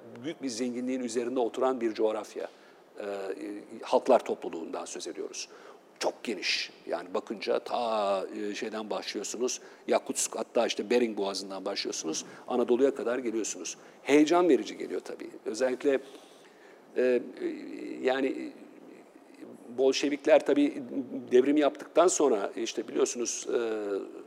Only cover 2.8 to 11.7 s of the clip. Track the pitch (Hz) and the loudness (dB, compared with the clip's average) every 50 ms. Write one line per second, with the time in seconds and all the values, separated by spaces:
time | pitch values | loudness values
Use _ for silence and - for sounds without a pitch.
2.8 | - - - - 107 101 101 98 95 95 95 - 104 104 104 104 - - 110 107 | -20 -18 -14 -10 -8 -6 -6 -6 -6 -6 -6 -8 -8 -10 -10 -10 -12 -14 -14 -12
3.8 | - - - 127 - - 127 107 - - 110 - - 87 82 82 85 87 90 87 | -2 2 2 4 6 8 6 6 6 2 -6 -4 -6 -8 -8 -8 -8 -8 -8 -10
4.8 | - - - - - 87 80 80 - - - - - - - - - - - - | -10 -10 -10 -10 -10 -10 -8 -8 -8 -8 -8 -10 -12 -12 -14 -20 -20 -20 -20 -20
5.8 | - - - - - - - - - - 104 87 82 - - - - - - - | -20 -16 -8 -4 -4 -4 -4 -4 -6 -6 -6 -2 -2 -2 -2 -2 -2 -6 -10 -12
6.8 | - - - 80 - 90 92 107 - - 117 98 - 117 117 120 - - - 113 | -8 -6 -6 -6 -4 -4 -4 -4 -4 -4 -8 -6 -2 0 0 0 0 -2 -4 -2
7.8 | 120 113 110 107 101 98 101 95 90 - - 104 104 104 101 92 - 110 104 110 | -2 0 0 0 2 2 2 0 -2 -4 -6 -6 -6 -6 -6 -6 -6 -6 -6 -6
8.8 | 110 104 101 95 - - - 104 - - - 107 123 123 - - - - - - | -6 -6 -6 -6 -6 -6 -6 -6 -6 -6 -4 -2 -2 -2 -2 -4 -10 -16 -20 -8
9.8 | - - 117 104 - - 131 - - - - 110 110 - - 120 113 98 - - | -2 2 2 2 2 0 -4 -2 -2 -2 -2 -4 -4 0 2 2 2 2 0 -2
10.8 | 107 101 120 123 120 113 107 104 98 98 98 95 98 95 95 95 95 - | 0 2 4 4 4 2 0 -2 -2 -2 -4 -4 -6 -8 -8 -6 -6 -4